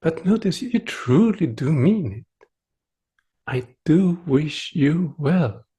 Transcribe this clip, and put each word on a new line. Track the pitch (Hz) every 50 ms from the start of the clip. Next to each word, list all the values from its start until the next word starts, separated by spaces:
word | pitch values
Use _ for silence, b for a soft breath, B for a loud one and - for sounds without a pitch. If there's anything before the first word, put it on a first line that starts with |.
But | - 165 165 165 -
notice | 180 214 220 - 196 - -
you | - 247 - 226
truly | - - - - - - 123 151 220 226 208 - 175
do | 139 113 110 135 131
mean | 160 143 123 160 214 220 175 113
it. | 95 110 110 _ _ _ _ _ _ _ _ _ _ _ _ _ _ _ _ _ _ _ _ _ _ _ _
I | - 127 127 123 - _ _ _
do | - 147 170 196 180 175 175 -
wish | - 135 135 151 151 - - - - -
you | 180 139 139 156 170 185 151 - -
well. | 147 139 175 185 165 120 98 113 - _ _